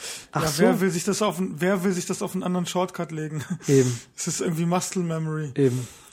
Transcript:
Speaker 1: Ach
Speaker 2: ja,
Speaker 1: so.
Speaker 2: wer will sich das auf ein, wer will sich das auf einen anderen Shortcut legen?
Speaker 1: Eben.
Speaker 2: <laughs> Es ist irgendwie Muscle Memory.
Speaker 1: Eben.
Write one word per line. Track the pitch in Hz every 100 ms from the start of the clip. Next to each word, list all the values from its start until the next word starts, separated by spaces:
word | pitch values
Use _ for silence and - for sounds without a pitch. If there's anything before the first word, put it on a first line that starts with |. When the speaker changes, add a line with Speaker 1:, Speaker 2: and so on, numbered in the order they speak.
| - - -
Speaker 1:
Ach | 151
Speaker 2:
ja, | 156
Speaker 1:
so. | 143
Speaker 2:
wer | 220 240
will | 185
sich | 170
das | - 185
auf | 214 165
ein, | 185 156
wer | 180 196
will | 196
sich | 180 175
das | 175
auf | 196
einen | 185
anderen | 185 180 165
Shortcut | 180 185 - 160
legen? | 156 156 151 - 180 -
Speaker 1:
Eben. | 139 127 117 -
Speaker 2:
<laughs> | -
Es | -
ist | -
irgendwie | 180 160 170
Muscle | 180 - 190
Memory. | 170 160 156 156 147
Speaker 1:
Eben. | 135 135 127 123 - -